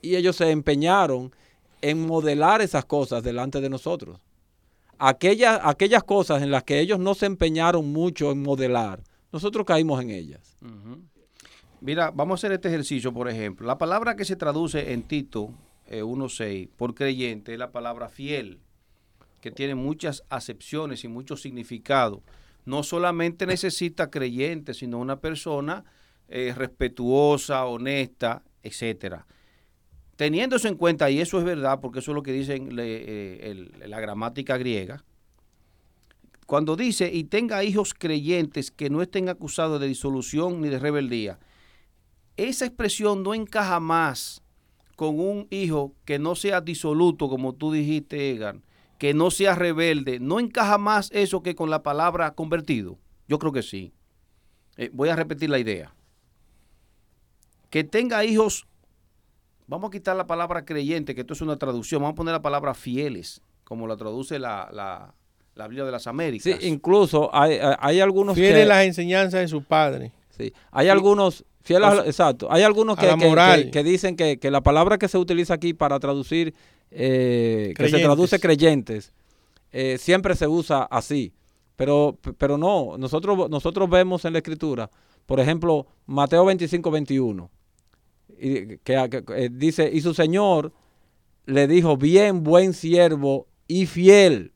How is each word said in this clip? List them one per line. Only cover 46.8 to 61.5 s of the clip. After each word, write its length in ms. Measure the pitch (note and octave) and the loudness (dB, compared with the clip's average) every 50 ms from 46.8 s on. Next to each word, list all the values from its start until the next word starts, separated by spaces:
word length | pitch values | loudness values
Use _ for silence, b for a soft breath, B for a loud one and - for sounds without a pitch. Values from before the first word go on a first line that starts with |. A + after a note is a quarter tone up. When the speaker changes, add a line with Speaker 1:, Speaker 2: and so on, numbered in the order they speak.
| - D#3+ D3+ D#3 F3 F3 D#3+ D3 D3+ C#3 | -4 -2 2 4 4 2 2 0 -4 -4
Speaker 2:
como 240 | C3 C3 B2+ C3 C3 | -4 -4 -6 -6 -8
tú 180 | - D3+ D#3 | -6 -6 -4
dijiste, 600 | D#3 D#3 D3 D3 D#3 D3+ D3 _ - D3 C#3 C#3 | -2 -2 -2 -2 -2 -4 -6 _ -10 -8 -6 -6
Edgar, 240 | C3 A2+ G#2+ G#2 G2 F#2+ _ _ _ _ _ _ _ _ | -6 -6 -8 -10 -12 -12 _ _ _ _ _ _ _ _
que 160 | - C#3+ D3 | -2 0 2
no 160 | D3+ E3 F#3 | 2 2 2
sea 240 | F#3 - G3 G3 F3+ | 2 2 2 2 2
rebelde. 680 | F3 F3 F3 E3 D#3 E3 E3+ D#3+ D3 C3+ C3+ B2+ B2 | 2 0 -2 0 0 0 0 0 -2 -2 -4 -6 -6
¿No 200 | B2 C3+ E3 A3 | -4 -4 -2 -2
encaja 400 | A#3+ A3 - B3 A3+ G3+ G#3 G#3 | -4 -4 -2 -2 0 2 2 2
más 320 | G3+ G#3 G#3+ G#3 G3 - - | 2 0 0 0 -2 -2 -2
eso 300 | G#3 G3+ F#3+ - F#3 E3+ | -2 -2 0 -2 -4 -4
que 100 | F3+ E3+ | -6 -6
con 160 | - E3+ D#3 | -4 -4 -2
la 140 | D#3 D#3 - | -2 -4 -2
palabra 480 | D3 C#3+ D3 D#3+ F3 E3 F3 E3+ D3+ D3 | -4 -2 0 0 0 0 0 -4 -4 -4
convertido? 640 | - D#3+ D#3 D#3+ E3+ D3+ D#3 D3+ A#2 G2+ F2+ - _ _ _ _ _ _ _ | -6 -6 -4 -4 -4 -2 -2 -4 -4 -4 -8 -12 _ _ _ _ _ _ _
Yo 100 | C#3 D3+ | -4 -2
creo 140 | - D#3 | -2 -2
que 100 | C#3+ C3 | -4 -4
sí. 320 | A2 - - G2 F#2+ F2 _ _ _ _ _ _ _ _ _ _ _ _ _ _ _ _ _ | -8 -8 -10 -14 -14 -14 _ _ _ _ _ _ _ _ _ _ _ _ _ _ _ _ _
Eh, 140 | - A#2+ - | -12 -12 -12
voy 180 | - B2+ C#3 D#3+ | -6 -4 -4 -2
a 60 | E3 | -2
repetir 360 | - D#3+ D#3 D#3+ C#3 D#3 D3+ | -2 -4 -6 -8 -8 -4 -4
la 80 | C#3+ C3+ | -2 -2
idea. 340 | A#2+ A2 G#2 E2+ D#2 D#2+ _ _ _ _ _ _ _ _ _ _ _ _ _ _ _ _ _ _ _ _ _ _ _ _ _ _ _ _ _ _ _ _ _ _ _ _ | -2 -4 -6 -8 -10 -16 _ _ _ _ _ _ _ _ _ _ _ _ _ _ _ _ _ _ _ _ _ _ _ _ _ _ _ _ _ _ _ _ _ _ _ _
Que 140 | - D#3 D#3+ | -4 -4 -4
tenga 420 | D3 - G#3+ A#3 B3+ A#3 G#3+ G#3+ | -2 -2 -2 -2 0 0 -2 0
hijos, 400 | A3+ A3 G#3+ A3 G#3+ G3 - - _ _ _ _ _ _ _ _ _ _ _ _ _ _ _ _ _ _ _ _ _ | 2 2 2 2 2 0 -6 -12 _ _ _ _ _ _ _ _ _ _ _ _ _ _ _ _ _ _ _ _ _
vamos 220 | C#3+ E3+ G3 G#3+ | -12 -10 -10 -10
a 20 | |
quitar 240 | F#3 G3+ - - F#3 | -12 -8 -4 -4 -2
la 100 | F#3+ F3+ | -2 -2
palabra 400 | F3 E3 E3+ E3+ E3+ F3 E3+ - | -4 -2 -4 -4 -4 -4 -8 -6
creyente, 480 | - D#3+ D3+ C#3+ C#3+ E3 E3 D3 C#3+ C3 | -6 -6 -4 -2 -2 -2 -4 -4 -6 -8
que 80 | A2+ | -10
esto 120 | B2+ - D#3 | -8 -10 -8
es 80 | C#3+ | -8
una 160 | D#3+ D#3 | -4 -4